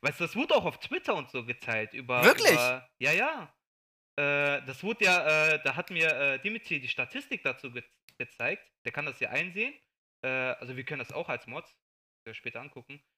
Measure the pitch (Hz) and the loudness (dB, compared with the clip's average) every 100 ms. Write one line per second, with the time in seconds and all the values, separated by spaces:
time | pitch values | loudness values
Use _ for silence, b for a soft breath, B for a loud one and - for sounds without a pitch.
0 | 135 147 170 208 302 294 175 - - 339 | -2 -2 -4 -2 4 4 4 -4 -8 -6
1 | - 196 131 131 117 123 - 110 110 120 | -2 -2 -2 -8 -6 -8 -2 -2 -2 -8
2 | 127 123 123 - 427 165 123 127 - _ | -2 6 6 8 6 6 4 0 -8 _
3 | 131 165 254 311 160 _ _ _ _ _ | 0 2 0 -2 -10 _ _ _ _ _
4 | _ - 143 143 143 143 131 131 190 226 | _ -2 0 2 2 0 -4 -8 -4 2
5 | 196 180 151 156 156 156 135 139 175 175 | 4 4 4 4 4 4 0 -2 -4 2
6 | 160 135 139 135 190 220 - 156 127 - | 2 4 2 0 -4 -6 -4 -6 -4 -4
7 | 123 262 277 233 139 123 135 120 - _ | -4 -6 -8 -6 -4 -4 -8 -12 -14 _
8 | - _ 120 _ 120 190 _ _ - 127 | -20 _ -14 _ -4 -4 _ _ -8 -6
9 | 147 127 117 139 180 180 240 285 _ _ | -8 -6 -4 -2 -4 -4 -4 -6 _ _
10 | _ _ 131 131 127 123 120 127 123 147 | _ _ -4 -2 -2 -4 -8 -10 -8 -8
11 | 120 - 170 123 - 131 - _ _ _ | -6 -6 -4 -6 -6 -12 -14 _ _ _
12 | _ _ - 110 123 117 139 139 117 143 | _ _ -16 -12 -10 -12 -14 -18 -18 -20
13 | _ | _